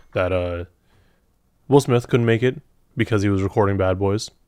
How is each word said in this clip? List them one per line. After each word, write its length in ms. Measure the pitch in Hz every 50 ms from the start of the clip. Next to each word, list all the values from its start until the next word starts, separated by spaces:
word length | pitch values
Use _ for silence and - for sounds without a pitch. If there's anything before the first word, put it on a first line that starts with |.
| - - -
that, 180 | 98 92 90 92
uh, 320 | 90 87 90 87 85 87 - _ _ _ _ _ _ _ _ _ _ _ _ _ _ _ _ _ _ _ -
Will 120 | 135 143
Smith 280 | - - 123 120 120 -
couldn't 180 | - 123 117
make 160 | 117 117 113 123
it 180 | 127 131 151 - _ _ _ _ _ _
because 260 | - 113 - 117 104 98
he 60 | 104
was 140 | 101 95 95
recording 340 | 98 - 117 104 98 101
Bad 240 | 95 95 92 92 92
Boys. 320 | 101 98 101 107 - - - _ _